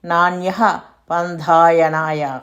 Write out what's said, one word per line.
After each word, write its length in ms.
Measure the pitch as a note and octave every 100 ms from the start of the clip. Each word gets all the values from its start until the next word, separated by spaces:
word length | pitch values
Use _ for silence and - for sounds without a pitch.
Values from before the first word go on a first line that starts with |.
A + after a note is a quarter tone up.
| F3
నాణ్యః 720 | E3+ F3 F3+ F3+ F#3+ A3 E3+ - _ _
పంథాయనాయ. 1300 | E3+ F3 E3+ D#3 E3 E3+ E3 D#3+ D#3 D#3+ D3+ C#3+ C3